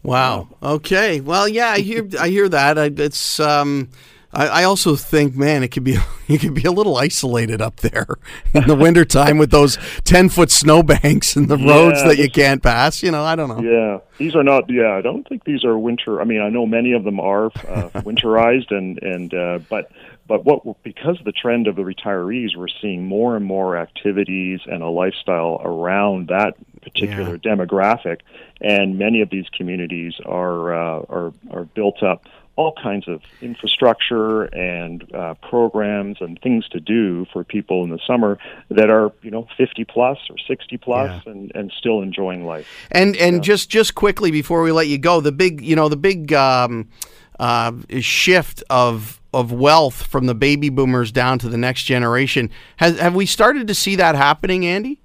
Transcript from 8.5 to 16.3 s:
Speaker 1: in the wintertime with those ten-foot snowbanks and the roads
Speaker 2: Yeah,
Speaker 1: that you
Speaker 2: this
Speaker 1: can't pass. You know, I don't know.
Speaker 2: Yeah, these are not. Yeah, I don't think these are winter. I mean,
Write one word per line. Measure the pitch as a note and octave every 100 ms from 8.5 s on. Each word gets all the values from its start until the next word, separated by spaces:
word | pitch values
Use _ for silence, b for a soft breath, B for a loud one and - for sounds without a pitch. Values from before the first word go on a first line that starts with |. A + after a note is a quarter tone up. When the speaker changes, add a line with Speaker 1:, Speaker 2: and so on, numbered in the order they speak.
Speaker 1:
in | D3 C3
the | C#3+
wintertime | D#3+ E3+ E3 C3+ C#3+ D3+
with | D3
those | D3 C#3+ - B B
ten-foot | - F3+ F#3 - E3+
snowbanks | - D3 D#3 D#3+ D3 D3 - - D3+
and | C3
the | C#3+
roads | C#3 D3 E3+ C#3+
Speaker 2:
Yeah, | D#3+
Speaker 1:
that | D3
you | C#3+
Speaker 2:
this |
Speaker 1:
can't | D3 C#3 C#3
pass. | B2 A#2 C#3+ -
You | F3+
know, | D#3
I | D#3
don't | E3 C#3+
know. | A2+
Speaker 2:
Yeah, | A#2 A#2 A2 G2 _ _
these | D#3 D#3
are |
not. | C#3 C3+ -
Yeah, | A#2+ A2+ F#2+
I |
don't | A#2+ C#4 -
think | B3+
these | - C#3
are | B2+ A2
winter. | A#2 A#2+ - G#2
I |
mean, | A#2